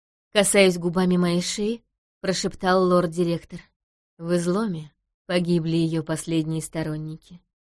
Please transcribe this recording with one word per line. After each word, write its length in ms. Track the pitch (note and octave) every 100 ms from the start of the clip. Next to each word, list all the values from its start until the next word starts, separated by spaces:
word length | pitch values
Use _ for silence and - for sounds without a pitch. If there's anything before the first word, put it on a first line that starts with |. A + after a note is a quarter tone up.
| _ _ _
касаясь 460 | G#3+ G3 G3+ F#3+ F3+
губами 400 | F3 F3 F3+ F3+
моей 240 | F3+ F3
шеи, 420 | F3+ - G#3 A#3 _ _ _ _
прошептал 600 | F#3+ F3+ F#3+ - F#3 F#3
лорд-директор. 760 | F3+ F3+ F3 E3+ E3+ E3 - F3 - _ _ _ _ -
В 180 | E3 F3
изломе 580 | F3 F#3+ A3+ E3 D#3 _ _ _ -
погибли 520 | F3+ F3 F3 D#3+ E3
ее 260 | E3 D#3+
последние 580 | D#3 D#3 - E3 D#3 D#3+
сторонники. 800 | D#3 E3 D#3 D3+ D#3 D#3 - F3 _ _ _